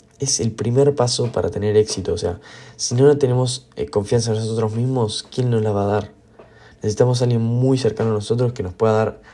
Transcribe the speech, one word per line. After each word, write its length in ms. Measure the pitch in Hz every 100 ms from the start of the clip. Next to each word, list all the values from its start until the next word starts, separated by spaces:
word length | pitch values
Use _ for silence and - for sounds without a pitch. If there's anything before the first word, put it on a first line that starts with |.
| _ _
es 220 | 139 -
el 100 | 113
primer 420 | 107 113 123 143
paso 380 | 139 123 - 123
para 180 | - -
tener 280 | - 104 104
éxito. 360 | 104 - 90
O 40 | 87
sea, 240 | 92 87 - - - -
si 200 | - 123
no, 100 | 139
no 120 | 143
tenemos, 520 | 127 123 127 - - -
eh, 80 | -
confianza 480 | 104 101 120 113
en 60 | 110
nosotros 360 | 110 113 110 110
mismos, 500 | 123 131 107 - -
¿quién 160 | - 123
nos 140 | 113
la 80 | 107
va 120 | 101
a 40 | 101
dar? 240 | 104 101 - _ - - - - -
Necesitamos 380 | 107 101 123 123
a 20 |
alguien 180 | 123 117
muy 360 | 113 120 131 131
cercano 340 | 120 - 113
a 20 |
nosotros 380 | 107 101 120 123
que 100 | 120
nos 120 | 92
pueda 180 | 87 110
dar 300 | 110 110 - -